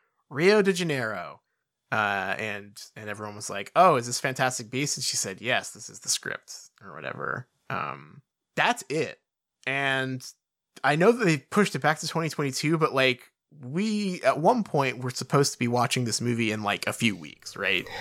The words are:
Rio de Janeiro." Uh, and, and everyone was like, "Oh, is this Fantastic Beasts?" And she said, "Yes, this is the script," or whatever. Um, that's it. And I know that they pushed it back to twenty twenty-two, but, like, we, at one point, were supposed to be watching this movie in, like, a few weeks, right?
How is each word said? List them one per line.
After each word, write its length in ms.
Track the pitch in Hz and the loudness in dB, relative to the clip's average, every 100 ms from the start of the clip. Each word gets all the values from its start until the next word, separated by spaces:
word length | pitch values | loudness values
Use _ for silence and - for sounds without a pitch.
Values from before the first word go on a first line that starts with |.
| _ _ - | _ _ -12
Rio 320 | 139 180 214 | 0 4 6
de 100 | 196 | 4
Janeiro." 680 | 180 175 139 113 98 80 - _ _ _ _ - | 2 0 -2 -2 -4 -8 -14 _ _ _ _ -6
Uh, 440 | 110 104 98 92 98 | 0 0 0 -2 -4
and, 400 | 107 104 101 101 - - | -4 -8 -12 -18 -18 -14
and 140 | 107 | -10
everyone 260 | 104 107 104 | -8 -10 -10
was 140 | - | -8
like, 220 | 101 101 - | -8 -2 4
"Oh, 200 | 185 139 | 6 6
is 100 | 120 | 0
this 140 | 120 | -4
Fantastic 500 | 139 127 131 - 113 | -4 -2 -2 -2 -6
Beasts?" 280 | 127 143 - | -4 -4 -4
And 60 | |
she 140 | 131 - | -4 -4
said, 240 | 104 92 | -4 -6
"Yes, 300 | 107 117 - | -2 -2 -2
this 180 | - - | -12 -18
is 100 | 98 | -10
the 80 | - | -4
script," 440 | - - - - - - _ | -4 -4 -10 -10 -18 -20 _
or 100 | 98 | -18
whatever. 540 | 78 67 - 67 - 127 _ - | -12 -10 -8 -6 -6 -8 _ -10
Um, 500 | - 71 67 73 139 _ _ _ - | -6 -6 -8 -14 -20 _ _ _ 0
that's 280 | 165 240 - | 0 0 -4
it. 300 | 156 120 - _ _ _ _ - | -4 -4 -8 _ _ _ _ -4
And 580 | 135 139 135 131 127 - - _ _ _ - | -2 0 0 -2 -4 -10 -20 _ _ _ -2
I 120 | 135 151 | 2 6
know 160 | 190 | 6
that 140 | 240 202 | 6 4
they 120 | 151 | 2
pushed 360 | - - 202 | 2 2 2
it 60 | 147 | 2
back 180 | 147 156 | 0 0
to 60 | 156 | -2
twenty 220 | 160 156 | -4 -4
twenty-two, 480 | - 143 131 151 160 | -2 -4 -2 0 2
but, 160 | 156 | 2
like, 380 | 131 131 123 - _ _ 151 | 4 2 2 -4 _ _ -18
we, 580 | 123 156 220 214 202 180 | -8 -4 0 0 -2 0
at 160 | 127 127 | 2 4
one 240 | 170 247 | 4 2
point, 360 | 202 151 135 117 | 2 2 0 0
were 100 | 127 | -6
supposed 440 | - 131 143 139 | -6 2 4 4
to 40 | - | 0
be 80 | 120 | 0
watching 380 | 123 120 - 120 | 2 2 0 -2
this 160 | 107 | -2
movie 300 | 117 117 113 | 0 0 0
in, 100 | 107 | 0
like, 240 | 101 98 - | 0 -2 -2
a 80 | |
few 220 | 104 117 92 | 0 0 0
weeks, 420 | 76 - - - | -8 -16 -16 -4
right? 300 | 98 95 - - | 0 0 -2 -10